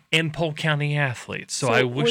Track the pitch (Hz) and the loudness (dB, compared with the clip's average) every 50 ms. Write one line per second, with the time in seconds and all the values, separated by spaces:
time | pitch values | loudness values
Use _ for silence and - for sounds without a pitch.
0 | - _ - 160 165 156 156 - 170 160 147 - - 160 151 143 147 147 147 147 | -4 _ 0 2 2 0 -2 -2 -2 -2 -2 -2 0 0 0 2 0 0 0 0
1 | 143 135 117 - - - 107 - - - - - - 123 113 123 131 123 120 135 | 0 0 -2 -6 -8 -10 -10 -10 -8 -8 -6 -2 0 2 4 4 2 2 0 0
2 | - 233 | 0 0